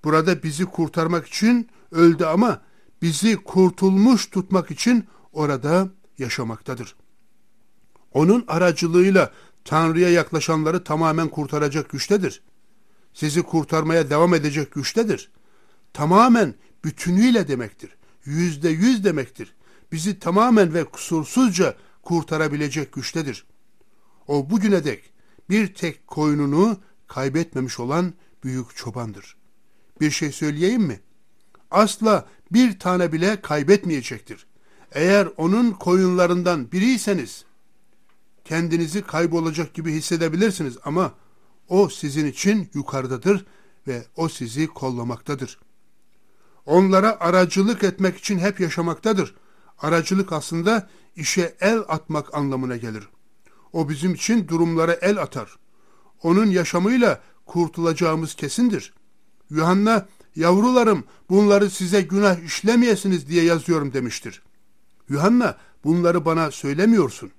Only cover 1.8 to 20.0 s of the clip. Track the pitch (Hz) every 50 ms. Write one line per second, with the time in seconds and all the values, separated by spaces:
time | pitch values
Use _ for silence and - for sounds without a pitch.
1.8 | - - 170 165 170 170 165 147 175 156 160 185 240 240 170 - - - - -
2.8 | _ - _ _ 170 165 156 - 202 226 220 190 - - - 190 185 180 180 -
3.8 | 190 190 190 190 208 262 254 202 - - - 190 185 - 190 185 165 - 151 -
4.8 | - 233 247 233 - - - - - - - 156 151 143 143 127 127 147 165 185
5.8 | 190 190 190 - - - - - 131 117 - - 123 113 113 - - - 131 117
6.8 | 120 - - - - - _ _ _ _ _ - _ _ - - - - _ _
7.8 | - _ - - - - - 135 156 180 214 247 240 - 156 165 180 175 160 -
8.8 | 175 165 165 180 180 196 190 190 147 - - - - - - - - - 151 156
9.8 | 165 160 160 170 180 180 175 170 151 - 165 156 - - 160 156 156 156 165 180
10.8 | - - 151 156 165 160 151 160 165 156 - 156 147 135 151 147 147 143 135 156
11.8 | 139 - - 135 - - 202 214 185 131 - - - - - - - - - -
12.8 | - - - - - - - - 151 151 143 175 170 - - 165 143 - 160 160
13.8 | 156 160 165 170 156 131 147 151 170 180 175 160 147 151 139 156 143 - - 151
14.8 | 131 - - 220 233 214 160 - - _ _ _ _ _ _ _ - - - -
15.8 | - - - - 147 156 180 208 240 254 233 233 202 139 104 - - - - -
16.8 | - 160 - - - 175 175 190 226 262 240 220 180 143 139 123 117 101 - _
17.8 | - - _ _ - - - - - 139 147 160 175 175 151 139 156 170 160 160
18.8 | 196 247 262 214 190 196 160 147 123 - _ - 110 - - - - - - -
19.8 | - - - 160